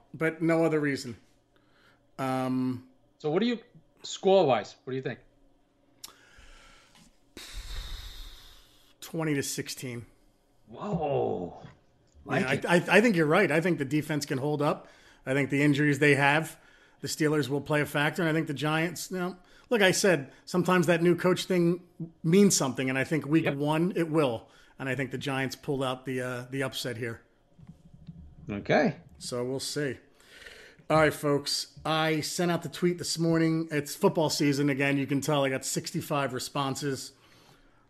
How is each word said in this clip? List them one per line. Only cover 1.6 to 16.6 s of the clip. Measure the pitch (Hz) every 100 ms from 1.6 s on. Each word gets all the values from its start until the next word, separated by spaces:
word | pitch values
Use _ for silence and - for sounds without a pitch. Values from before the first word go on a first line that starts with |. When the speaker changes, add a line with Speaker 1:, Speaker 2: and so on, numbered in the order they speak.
| _ _ _ _ _ -
Speaker 1:
Um, | 131 131 131 127 127 123 - _ _ _
Speaker 2:
So | 151
what | 170
do | 233
you, | 233 - - _ _
score-wise, | - - 190 190 151 113 98 -
what | -
do | 131
you |
think? | 131 110 _ _ _ _ _ _ _ _ - - _ - - - - - _ - - _ _ - - - - - - - - - - - - - - _ _ _
Speaker 1:
Twenty | - 165 156 143
to |
sixteen. | 135 - 135 - 131 120 110 _ _ _ _ _ -
Speaker 2:
Whoa. | 120 208 175 147 131 117 98 85 - - - _ _ _ - -
Like | 135
Speaker 1:
Yeah, | 127
I, | 139 220 175
Speaker 2:
it. | 175
Speaker 1:
I, | 180
I |
think | 240 170
you're | 147
right. | 175 175
I | 156
think | 175 147
the | 131
defense | 151 147 151 -
can | 135
hold | 147 147
up. | 147 190 - - - - -
I |
think | 135 139
the | 139
injuries | 147 139 151 135
they | 147 135
have, | 139 147 156 -